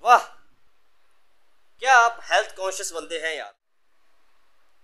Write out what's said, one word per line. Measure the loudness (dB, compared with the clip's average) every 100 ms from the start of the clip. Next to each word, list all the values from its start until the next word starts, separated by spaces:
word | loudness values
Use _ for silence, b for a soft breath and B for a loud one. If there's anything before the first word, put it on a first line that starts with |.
वाह, | 4 4 2 -16 -20 -20 -20 -20 -20 -20 -20 -20 -20 -20 -20 -20 -20 -4
क्या | 4 4
आप | 4 0
health | -2 -2 -2 -6
conscious | -8 -8 -10
बंदे | -10 -10 -8
हैं | -8 -8
यार। | -12 -18 _ _ _ _ _ -20 -20 -20 -20 _ -20 -20